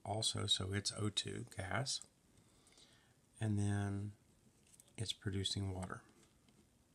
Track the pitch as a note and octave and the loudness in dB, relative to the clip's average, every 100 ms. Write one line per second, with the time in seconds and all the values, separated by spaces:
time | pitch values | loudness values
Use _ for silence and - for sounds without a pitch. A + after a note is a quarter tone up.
0 | G2+ G#2+ G#2+ G2+ G2+ - G2 G2+ - - | -4 0 0 2 2 2 2 0 0 0
1 | G#2 - G2+ G2+ A#2 - F#2+ G2+ C3+ - | 0 0 -2 -4 -6 -6 -2 0 0 -4
2 | - _ - - - - - - - - | -6 _ -20 -20 -20 -20 -20 -20 -20 -20
3 | - - _ - A2 G2+ G2+ G2+ G2+ G2 | -20 -20 _ -4 0 4 4 2 2 -2
4 | G2+ G#2 - - - - - - - - | -4 -8 -18 -20 -20 -20 -20 -20 -14 -6
5 | - - G2+ G2 F#2+ G2 G2 F#2 F#2 - | -4 -2 -2 0 0 0 0 0 -4 -8
6 | - - - - - - - - _ | -12 -20 -20 -20 -20 -20 -20 -20 _